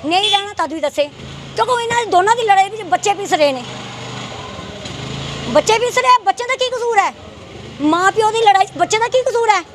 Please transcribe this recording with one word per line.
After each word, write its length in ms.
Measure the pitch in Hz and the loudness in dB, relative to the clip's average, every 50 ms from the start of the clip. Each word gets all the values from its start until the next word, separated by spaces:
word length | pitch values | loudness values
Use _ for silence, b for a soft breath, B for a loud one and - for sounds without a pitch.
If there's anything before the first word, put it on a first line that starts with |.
| - | -2
ਨਹੀਂ 260 | 294 339 381 403 415 | 0 0 0 2 2
ਲੈਣਾ 220 | 403 403 403 403 415 | 0 0 0 -4 -6
ਤਦ 160 | - 330 294 | -4 -4 -4
ਵੀ 80 | 302 320 | -4 -4
ਦੱਸੇ, 240 | 277 285 - - 285 294 - - - - - - - - - | -4 -4 0 -2 -2 -2 -4 -16 -16 -14 -14 -14 -14 -10 -4
ਕਿਉਂਕਿ 160 | - 440 427 | -2 0 0
ਉਹ 80 | 508 480 | 0 -2
ਇਹਨਾਂ 240 | 466 466 466 466 480 | 0 0 0 -2 0
ਦੇ 60 | 403 | 2
ਦੋਨਾਂ 260 | 381 349 370 415 453 | 2 4 4 4 2
ਦੀ 60 | 480 | 2
ਲੜਾਈ 260 | 453 427 392 381 392 403 | 4 4 4 4 4 2
ਵਿੱਚ 140 | 440 440 | 0 -10
ਬੱਚੇ 320 | 415 330 349 339 - 415 403 | -4 -2 -2 0 2 0 -2
ਪਿਸ 180 | 320 403 359 | -2 -2 -2
ਰਹੇ 200 | 330 311 302 285 | 2 2 2 2
ਨੇ। 100 | 269 254 240 - - - - - - - - - - - - - - - - - - - - - - - - - - - - - - - - - - - - - | 2 -2 -8 -10 -12 -12 -12 -12 -12 -12 -12 -12 -12 -12 -12 -12 -12 -12 -12 -12 -12 -12 -12 -12 -12 -12 -12 -12 -10 -10 -10 -10 -8 -8 -8 -8 -8 -8 -6 2
ਬੱਚੇ 300 | 233 302 302 - 440 466 | 2 2 4 4 2 2
ਪਿਸ 200 | 480 494 - 508 | 2 0 0 2
ਰਹੇ 100 | 494 508 | 4 6
ਆ, 100 | 494 494 392 | 4 4 4
ਬੱਚਿਆਂ 240 | 392 381 - 480 480 | 0 0 0 -2 -4
ਦਾ 80 | 523 | -2
ਕੀ 140 | 523 508 508 | -2 -2 -2
ਕਸੂਰ 280 | 494 480 466 480 466 415 | -2 -2 -2 2 2 2
ਹੈ? 140 | 381 302 240 - - - - - - - - - - - - - | 2 0 -4 -8 -18 -18 -18 -18 -18 -18 -16 -16 -16 -16 -10 -2
ਮਾਂ 320 | 277 302 320 349 370 392 | 0 2 2 4 2 2
ਪਿਓ 180 | 392 427 440 427 | 2 4 2 2
ਦੀ 100 | 427 453 | 2 4
ਲੜਾਈ 260 | 453 415 392 381 392 | 4 6 6 6 2
'ਚ 60 | 392 - | 0 2
ਬੱਚੇ 220 | 277 349 349 415 440 | -2 0 0 2 0
ਦਾ 100 | 453 480 | 0 2
ਕੀ 140 | - 523 | 2 0
ਕਸੂਰ 260 | 494 539 427 466 466 440 | 0 2 0 0 2 2
ਹੈ? 140 | 415 370 320 - | 2 0 0 -6